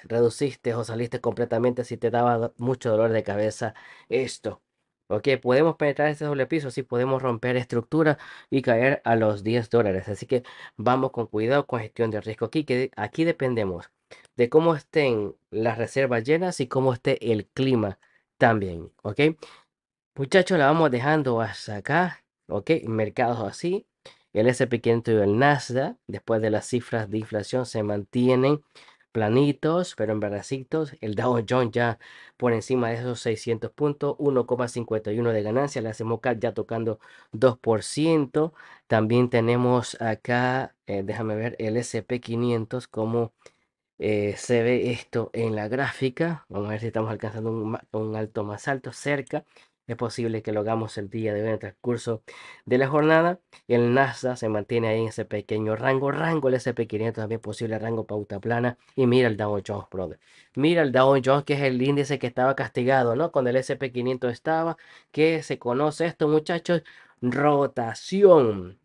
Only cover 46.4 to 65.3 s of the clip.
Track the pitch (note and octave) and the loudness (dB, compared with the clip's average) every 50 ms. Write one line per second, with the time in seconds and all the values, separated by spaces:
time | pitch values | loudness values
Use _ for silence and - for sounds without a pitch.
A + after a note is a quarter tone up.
46.4 | - - F#2 G2+ G2+ G#2 G#2+ G#2+ A#2 A2+ - A2+ A2 A2 G#2+ G2+ A2+ G#2 G#2+ A2+ | -10 -10 -8 -6 -6 -4 -6 -6 -6 -4 -4 -2 -2 -2 -4 -6 -8 -8 -8 -6
47.4 | A2 A2+ A2+ A2+ G#2+ A2 A#2 - - - - G#2+ A2 A2 G#2+ G#2+ A2 G#2+ - A2+ | -6 -4 -4 -4 -4 -6 -6 -8 -10 -8 -6 -6 -4 -4 -4 -6 -6 -6 -6 -6
48.4 | G#2 G#2 G#2 G2+ - C#3+ C#3 B2+ - C3 - - - C#3+ D3 C#3 C3+ - - D3+ | -6 -6 -8 -8 -6 -6 -6 -6 -8 -12 -14 -8 -4 -4 -4 -4 -4 -6 -8 -8
49.4 | - _ _ _ _ _ _ _ - - A#2 - A#2+ A2+ - - A#2 A2+ A2 A2 | -8 _ _ _ _ _ _ _ -12 -10 -6 -6 -6 -6 -4 -4 -4 -4 -4 -4
50.4 | - A2+ G#2+ G#2 G#2 A2 A2+ A2+ A2 G#2+ - A2 G2+ G2 - A2+ A2 G#2+ G#2 G#2 | -4 -4 -2 -2 -2 -2 -2 -2 -4 -6 -8 -10 -10 -8 -6 -4 -4 -2 -2 -2
51.4 | G#2+ A2+ A2 G#2 - G2 - _ - B2 A#2+ A2+ - A#2+ A2+ G#2+ _ - - - | -2 -2 -4 -4 -6 -12 -12 _ -4 -4 -4 -4 -4 -6 -6 -6 _ -18 -20 -20
52.4 | - - - - - - B2+ B2+ C3+ C3 D3+ D3+ D3+ D#3 D#3+ D#3+ E3 F3 F3+ - | -20 -20 -20 -12 -2 0 2 2 2 2 2 2 4 6 6 6 4 4 0 -2
53.4 | _ _ - - _ - A#2+ A#2+ A#2+ A#2+ B2 C3+ C3+ B2+ A#2+ - - B2 B2 - | _ _ -20 -12 _ 0 2 2 4 4 4 4 2 2 0 -4 -4 -4 -4 -2
54.4 | A#2+ A2 G#2+ G#2 G2 - A#2+ A#2 A2+ A2 A2 A2+ A2+ G#2+ - A#2+ G#2 - - G#2 | -4 -2 -2 -4 -4 -2 -2 0 0 0 0 0 -2 -4 -6 -8 -8 -6 -6 -8
55.4 | G2 - A2 G#2+ G#2+ G#2+ A2 A2 B2 C3+ C3+ C3 C#3 C#3 C#3 D3 E3 E3 E3 D#3 | -6 -4 -4 -2 -2 -2 -2 -2 0 0 0 0 0 -2 -2 -2 -2 -2 0 0
56.4 | C3+ C3 B2+ B2 - C3 A#2+ A#2+ A2+ G#2+ G#2+ G#2 A2 A2+ A2 A2+ A2 G#2 A2+ G#2+ | 2 2 0 0 -2 -4 -2 -4 -4 -4 -4 -4 -4 -4 -4 -4 -6 -6 -6 -6
57.4 | - G#2 G2+ - A#2 A2 A2 G#2+ G#2+ A2+ A#2 A2 G2+ - G#2 G#2+ G2+ - G#2 G2 | -6 -10 -8 -6 -6 -6 -4 -4 -4 -4 -4 -4 -6 -6 -6 -8 -6 -8 -10 -6
58.4 | - A2+ A#2 A#2+ B2 B2 B2 _ _ _ - C#3 C3 A#2+ A#2+ C3 B2 A2+ G#2+ G2 | -4 -2 0 0 0 -2 -4 _ _ _ 0 2 2 4 6 4 4 2 0 -2
59.4 | G#2+ G#2 G#2 G2+ F#2+ - G#2 G2+ - - - F#2+ F#2 D#2+ - _ _ _ _ - | -2 -2 -2 -4 -4 -6 -8 -8 -8 -10 -8 -8 -8 -8 -10 _ _ _ _ -20
60.4 | _ _ - B2+ C#3 D#3+ F3 E3+ D3+ C3+ B2 B2+ C3 C#3 C#3 C3+ B2 C3 C#3 C#3+ | _ _ -4 0 2 2 4 4 2 2 4 4 6 6 6 4 4 4 2 2
61.4 | C#3+ - C#3+ C#3+ C#3+ C3+ B2+ A#2+ B2+ C#3 C#3+ C#3+ C#3 C#3 C#3+ B2+ - A#2 - B2+ | 2 -2 -2 0 0 0 2 2 2 2 2 0 0 -2 -2 -4 -4 -4 -2 0
62.4 | B2+ C3+ C3+ - C3+ - - C#3 A#2+ C3 C3+ C3 B2 A#2 A#2 C#3 E3 E3 - C#3+ | 0 2 2 0 -4 -4 -2 0 2 2 4 4 4 2 2 0 -2 0 0 0
63.4 | B2+ B2 A#2+ C3 B2+ - C3+ B2 C#3 B2 B2 B2 B2 B2+ C3 B2+ B2+ B2 A#2 - | 0 2 0 0 0 -2 -6 -4 -4 -6 -4 -4 -2 -2 -2 -2 -2 -4 -4 -4
64.4 | - D#3+ D#3+ D#3+ E3 E3 D#3 _ - - - - _ _ - C#3+ D#3 D#3+ | -4 -2 -2 0 0 -2 -4 _ -14 -20 -20 -20 _ _ 0 2 2 2